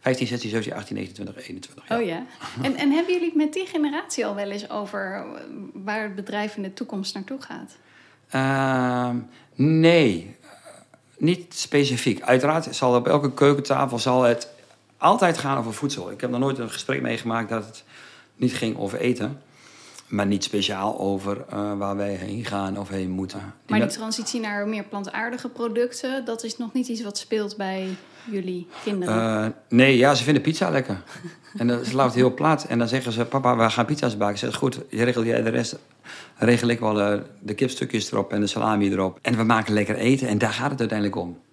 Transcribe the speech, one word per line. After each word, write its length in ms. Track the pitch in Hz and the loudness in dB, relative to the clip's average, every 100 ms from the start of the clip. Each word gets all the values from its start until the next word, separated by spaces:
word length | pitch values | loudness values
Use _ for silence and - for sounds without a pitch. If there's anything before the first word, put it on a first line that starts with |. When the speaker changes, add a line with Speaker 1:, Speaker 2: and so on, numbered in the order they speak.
Speaker 1:
vijftien, 260 | - 127 120 | 0 0 0
zestien, 240 | 120 113 | -2 -2
zeventien, 240 | 110 107 - | -4 -4 -8
achttien, 180 | 107 104 | -8 -8
negentien, 280 | 95 92 | -8 -10
twintig, 240 | 101 - - | -12 -12 -14
eenentwintig, 400 | 95 - - - | -14 -14 -20 -6
ja. 100 | 233 | -4
Speaker 2:
Oh 60 | 214 | -2
ja. 180 | 165 254 - - - | -6 -10 -14 -14 -6
En, 140 | 269 269 | -4 0
en 140 | 285 | 2
hebben 220 | 294 349 | 2 2
jullie 160 | 359 339 | 0 2
het 80 | 320 | 2
met 160 | 302 | 0
die 140 | 370 370 | 0 -4
generatie 600 | 330 294 294 - - 214 | 0 0 -2 -6 -4 -4
al 80 | |
wel 160 | 202 202 | -4 -6
eens 200 | 202 202 | -6 -6
over, 440 | 208 196 202 190 | -8 -6 -6 -6
eh, 280 | 196 - - - - 196 | -8 -10 -12 -14 -14 -14
waar 300 | - 196 214 | -10 -6 -4
het 120 | 214 | -4
bedrijf 420 | 196 190 208 214 214 | -8 -6 -4 -4 -4
in 60 | |
de 100 | 190 | -8
toekomst 400 | 190 247 202 190 | -8 -8 -6 -6
naartoe 240 | 202 190 269 | -8 -8 -10
gaat? 360 | - 170 - - _ - - _ _ | -10 -14 -14 -20 _ -20 -20 _ _
Speaker 1:
Ehm, 880 | 131 135 135 135 131 127 123 123 123 113 - - | -2 0 2 2 2 2 0 0 -2 -6 -18 -20
nee, 840 | - 143 160 160 170 135 90 85 - - - - - _ _ _ - | 2 4 6 8 8 6 2 -6 -18 -20 -20 -20 -20 _ _ _ 0
niet 360 | 156 175 - | 2 2 -2
specifiek. 680 | - - 147 139 123 - 107 | -8 0 2 2 2 0 0
Uiteraard 520 | - 127 143 160 160 - | 4 4 4 0 -2 0
zal 180 | 127 123 | 4 4
op 100 | 120 | 4
elke 260 | 147 143 | 2 2
keukentafel 680 | 131 143 143 - 135 135 117 | 4 4 4 2 0 0 0
zal 240 | 131 127 | 2 4
het 260 | 123 120 - - - - _ _ | 4 2 -2 -16 -20 -20 _ _
altijd 420 | 165 214 185 165 | 4 6 4 2
gaan 200 | - 135 | 0 -2
over 140 | 113 | -2
voedsel. 360 | 107 139 - 90 | -2 -4 -4 -8
Ik 100 | 101 | -6
heb 100 | 123 | -4
nog 100 | 123 | 0
nooit 180 | 139 135 | 0 0
een 120 | 113 | -6
gesprek 300 | - - 139 | -8 -4 -2
meegemaakt 460 | 127 113 117 113 107 | -2 -2 -2 -2 -2
dat 180 | 113 107 | -4 -6
het 180 | - - - - - - _ | -16 -20 -20 -20 -20 -20 _
niet 180 | 127 | -2
ging 220 | - 113 104 | 0 -4 -2
over 200 | 101 - | -4 -2
eten. 440 | 120 120 110 143 - _ - - - - - | 0 0 -2 -6 -16 _ -20 -20 -20 -20 -6
Maar 180 | 104 101 | -2 0
niet 180 | 101 | 0
speciaal 540 | - 104 101 98 101 - | 0 -2 -2 -2 -2 -2
over, 460 | 98 98 101 101 - | -2 -2 -2 -6 -6
eh, 300 | 101 104 101 | -6 -4 -4
waar 180 | 98 101 | -4 -2
wij 160 | 101 | -4
heen 300 | 98 95 104 | -4 -6 -6
gaan 340 | 113 101 98 98 | -6 -4 -4 -4
of 100 | 95 | -6
heen 220 | 95 95 | -4 -4
moeten. 280 | 92 95 104 | -4 -6 -8
Die 100 | 98 - - | -14 -16 -2
Speaker 2:
Maar 120 | 214 | 2
die 100 | 226 | 2
Speaker 1:
me- 60 | |
Speaker 2:
transitie 460 | - 220 220 214 240 | 0 -6 -6 -4 -6
naar 280 | 220 208 208 | -4 -4 -4
meer 160 | 214 | -4
plantaardige 640 | 202 202 196 214 233 247 247 | -6 -8 -6 -6 -6 -6 -10
producten, 760 | - 233 214 247 247 262 269 | -6 -4 0 -2 -2 -6 -4
dat 200 | 240 226 | -4 -6
is 140 | 233 - | -6 -8
nog 140 | 233 | -6
niet 160 | 254 247 | -4 -4
iets 140 | 226 | -4
wat 160 | 220 202 | -6 -8
speelt 380 | - 220 202 208 | -4 -2 -2 -4
bij 320 | 196 190 190 185 - - - | -6 -4 -6 -8 -14 -20 -8
jullie 360 | 202 185 180 175 - | -6 -4 -6 -8 -8
kinderen? 300 | - 202 175 110 113 110 | -4 -2 0 0 2 0
Speaker 1:
Eh, 20 | 110 - _ | -2 -4 _
nee, 280 | 120 131 127 | 6 8 8
ja, 180 | 131 | 6
ze 100 | 135 | 6
vinden 180 | - 143 | 4 2
pizza 280 | - 160 175 | 2 0 0
lekker. 320 | 143 131 95 | 0 -2 -6
Speaker 2:
<laughs> 560 | - - 175 - - 101 | -8 -16 -16 -16 -18 -2
Speaker 1:
En 80 | 117 | 0
dan, 180 | 120 | 0
ze 60 | 120 | -2
laten 100 | 131 | 2
het 100 | 131 | 2
heel 200 | 117 127 | 6 4
plat. 300 | 127 151 151 | 4 2 2
En 140 | - 117 | 0 0
dan 100 | 117 | 2
zeggen 240 | 131 120 | 0 0
ze, 120 | 113 | -2
"Papa, 320 | 117 139 127 120 | 0 2 2 4
we 140 | 113 | 4
gaan 140 | 117 117 | 2 0
pizza's 300 | 151 127 104 | 0 0 0
bakken." 180 | 104 | -2
Ik 60 | 101 120 | 0 -4
zeg, 20 | - | 0
"Goed, 240 | 135 - - | -2 -2 -8
je 140 | 110 | 0
regelt 220 | 120 120 113 | 2 2 2
jij 160 | 117 | 2
de 80 | 113 | 2
rest. 280 | 120 120 - - _ - - - - | 0 -2 -6 -16 _ -20 -18 -20 0
Regel 320 | 113 120 117 | 4 6 4
ik 100 | 117 | 2
wel, 200 | 110 104 | 2 2
eh, 200 | 101 104 - - | 2 2 -4 -14
de 140 | - | -8
kipstukjes 580 | 104 131 - - 113 104 | -2 0 0 -2 -2 -2
erop 200 | 110 98 | -2 -2
en 80 | 101 | 0
de 60 | 101 | 0
salami 460 | 113 113 107 101 | 0 0 2 2
erop. 260 | 98 95 - | 2 0 -2
En 140 | - 113 | -2 2
we 60 | |
maken 320 | 113 113 107 | 4 4 4
lekker 220 | 107 101 107 | 2 2 0
eten." 320 | 110 135 127 | 2 2 2
En 100 | 107 | 2
daar 140 | 110 | 2
gaat 180 | 104 131 | 0 -4
het 100 | 120 | -2
uiteindelijk 380 | 113 107 101 90 | -2 0 0 -2
om. 180 | 87 85 _ | -6 -10 _